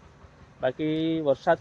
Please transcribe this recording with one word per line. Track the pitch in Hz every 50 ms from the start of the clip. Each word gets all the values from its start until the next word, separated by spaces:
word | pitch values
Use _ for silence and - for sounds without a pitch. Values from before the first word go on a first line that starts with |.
| - - - - - - - - - - - -
બાકી | 131 131 - - 156 156 156 160 160 165 160 160
વરસાદ | 156 143 131 - - 175 165 -